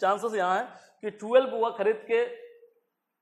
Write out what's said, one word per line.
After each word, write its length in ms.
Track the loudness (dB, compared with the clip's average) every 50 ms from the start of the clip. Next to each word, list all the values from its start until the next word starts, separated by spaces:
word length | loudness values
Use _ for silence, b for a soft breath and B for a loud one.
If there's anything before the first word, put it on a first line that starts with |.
chances 340 | 0 0 0 0 -2 -4 -2
यहाँ 240 | 0 0 0 0 0
है 80 | -2 -4 B B B B B B
कि 100 | -10 -10 -10 -10
ट्वेल्व 380 | -2 2 4 4 4 4 0
हुआ 140 | -2 -2 -2 -2 0
खरीद 260 | 0 0 0 -2 -2 -2
के 140 | 0 0 0 -2 -6 -12 -18 -20 -20 -20 -20 -20 _ _ _ _ _ _ _ _ _ _